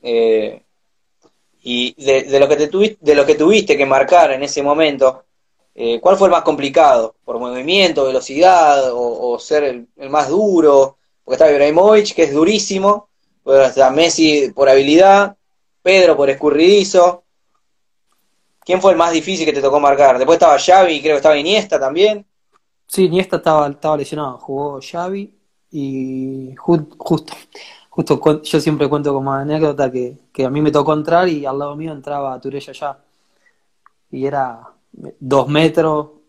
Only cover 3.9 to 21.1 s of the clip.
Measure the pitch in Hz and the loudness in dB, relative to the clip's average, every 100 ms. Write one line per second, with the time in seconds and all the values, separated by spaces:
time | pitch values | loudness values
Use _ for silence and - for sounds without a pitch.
3.9 | 135 135 175 151 131 139 147 143 147 160 | 0 4 4 4 0 -6 -6 -2 0 -2
4.9 | 139 131 - _ _ _ _ _ - 117 | 2 0 -2 _ _ _ _ _ -8 -6
5.9 | 117 - 190 190 170 165 143 139 147 151 | -2 0 2 2 2 0 -4 -2 2 4
6.9 | 123 110 _ - 120 123 127 139 196 185 | 2 -2 _ -12 -10 -8 -8 -2 0 2
7.9 | 147 135 131 127 135 180 185 156 143 131 | 0 -2 -2 -6 2 4 4 4 2 0
8.9 | 120 120 117 123 120 - 151 143 123 120 | -4 -6 -6 -6 -8 -2 -2 -2 -8 -16
9.9 | _ 139 151 135 175 214 175 156 139 135 | _ -4 -4 -2 -2 0 2 4 4 2
10.9 | _ _ _ - 127 160 143 147 160 202 | _ _ _ -8 2 2 4 2 2 4
11.9 | 214 208 - 151 143 165 214 - 190 196 | 4 2 -2 0 2 0 0 -4 -2 -2
12.9 | 208 _ _ _ _ - 135 131 123 135 | -2 _ _ _ _ 2 4 4 2 2
13.9 | 139 165 160 156 147 131 117 135 135 139 | 2 0 2 0 0 -2 0 2 4 4
14.9 | 156 190 196 202 - _ _ _ _ 180 | 4 6 4 2 -6 _ _ _ _ 0
15.9 | 190 180 143 139 135 151 143 170 202 185 | 4 4 2 0 0 -2 2 4 2 2
16.9 | 190 175 180 _ _ _ _ _ _ _ | 2 2 0 _ _ _ _ _ _ _
17.9 | _ _ _ _ _ _ _ - 180 190 | _ _ _ _ _ _ _ -6 0 2
18.9 | 165 170 165 160 185 151 139 135 147 143 | 2 0 -2 -4 -4 -4 -2 0 2 2
19.9 | 139 143 127 131 165 165 139 - 185 180 | 4 4 4 2 4 4 2 4 4 4
20.9 | 151 147 | 0 -2